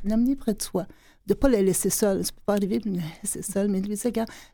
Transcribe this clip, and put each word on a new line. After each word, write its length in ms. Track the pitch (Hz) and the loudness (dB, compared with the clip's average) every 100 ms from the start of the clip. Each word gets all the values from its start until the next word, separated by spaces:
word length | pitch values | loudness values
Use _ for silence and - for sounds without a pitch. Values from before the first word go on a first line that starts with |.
l'amener 320 | 202 220 247 269 | 0 2 2 0
près 160 | - | -2
de 80 | 208 | -4
soi. 260 | - - - - - _ - | -2 -4 -6 -12 -20 _ -2
De 60 | |
pas 160 | - 277 | 4 4
la 120 | 214 | 6
laisser 280 | 190 180 196 | 4 2 0
seule. 340 | - 208 196 | 2 2 2
Tu 60 | 214 | -2
peux 100 | - | -6
pas 80 | - | -2
arriver 240 | 202 190 226 | 0 0 -2
et 120 | 208 | -2
la 120 | 175 156 - | -4 -6 -8
laisser 200 | 202 - | -8 -8
seule, 260 | - 196 208 | -4 -2 0
mais 140 | 190 | 0
de 60 | 202 | -2
lui 60 | |
dire, « 100 | 208 | -2
Regarde, 240 | 240 220 226 - - | -2 -2 -4 -8 -20